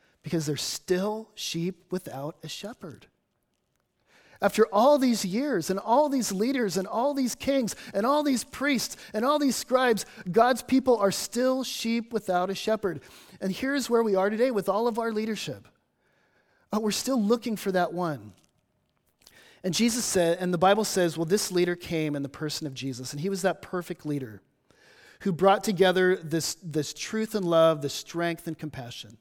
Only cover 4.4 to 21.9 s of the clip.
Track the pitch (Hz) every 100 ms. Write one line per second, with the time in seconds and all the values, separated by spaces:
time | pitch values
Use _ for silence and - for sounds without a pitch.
4.4 | 202 - 220 202 269 294 254 226 190 208
5.4 | 294 202 160 190 202 247 302 269 214 190
6.4 | 233 277 214 175 185 226 277 277 247 -
7.4 | 262 277 220 - - 196 226 294 294 247
8.4 | - - 277 262 - - - 214 247 302
9.4 | 285 - - 254 254 214 - - 185 185
10.4 | 240 247 - 262 262 226 202 - - 240
11.4 | 254 262 240 - 226 233 233 220 - 180
12.4 | 185 185 - 214 196 151 - - - -
13.4 | 190 185 269 277 226 233 226 190 202 220
14.4 | 262 220 190 202 240 226 226 214 220 202
15.4 | - 104 - _ _ _ _ _ _ _
16.4 | _ _ _ 214 214 196 247 262 202 240
17.4 | 240 208 202 185 175 175 170 135 104 -
18.4 | _ _ _ _ _ _ _ _ _ -
19.4 | - _ 185 160 233 233 - 190 170 180
20.4 | 185 175 185 208 208 - 175 160 160 202
21.4 | - 180 175 175 -